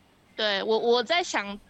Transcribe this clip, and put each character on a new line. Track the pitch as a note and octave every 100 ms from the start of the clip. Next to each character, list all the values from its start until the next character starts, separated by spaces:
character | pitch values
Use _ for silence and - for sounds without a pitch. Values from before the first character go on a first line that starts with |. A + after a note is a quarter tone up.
| _ _ _ -
对， | G#3+ G3
我， | G#3+ A3
我 | A#3+ A#3+
在 | A3+ F4
想 | F4+ B3+ G3+ G#3